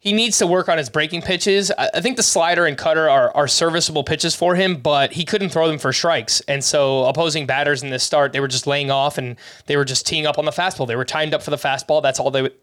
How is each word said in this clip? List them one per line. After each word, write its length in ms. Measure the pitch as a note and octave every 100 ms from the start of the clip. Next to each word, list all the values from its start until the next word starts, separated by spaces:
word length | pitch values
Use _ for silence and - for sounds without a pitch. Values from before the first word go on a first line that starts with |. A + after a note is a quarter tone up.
he 100 | G3+
needs 280 | G#3+ A#3 G#3+
to 80 | F#3
work 200 | F3+ F3+
on 100 | E3
his 120 | C#3
breaking 320 | D#3 D#3 E3+
pitches. 500 | D#3 F#3 - G3 F#3+ -
I, 120 | C3+
I 80 | -
think 160 | F3 B2+
the 60 |
slider 420 | - - E3 E3+ E3+
and 120 | C#3
cutter 320 | E3 D#3+ D#3
are, 240 | C#3 B2
are 140 | - C#3+
serviceable 560 | - E3 D#3+ D#3+ D#3
pitches 320 | B2+ D#3 E3+ -
for 200 | F3 F3+
him, 200 | F#3+ F3
but 380 | B2+ C#3+ C#3
he 100 | -
couldn't 260 | E3+ G#3+ F#3+
throw 200 | D3+ D#3+
them 80 | D#3
for 160 | C3+
strikes. 480 | B2+ F3 D#3 A2 -
And 200 | - C#3
so 440 | C3+ D3+ C#3 C3+ B2+
opposing 400 | C#3+ E3 D#3 C3+
batters 380 | C3+ D3 C#3
in 60 | C#3
this 140 | B2+
start, 300 | - D3+ C#3
they 80 | C3
were 80 | C#3
just 180 | B2+ -
laying 240 | C#3+ C#3
off 260 | C#3 C#3 C#3+
and 200 | B2+ B2 - - -
they 100 | D3
were 80 | C#3
just 200 | C3 -
teeing 200 | D#3+ D3+
up 120 | D3
on 60 |
the 80 | D3+
fastball. 360 | D3 F3+ F3+ C3
They 100 | A#2
were 80 | B2+
timed 280 | D#3 D#3
up 80 | D3+
for 100 | -
the 40 | D3
fastball. 460 | D3 C3+ - D#3
That's 160 | C#3 C3
all 120 | C#3
they 180 | C3+ C3 -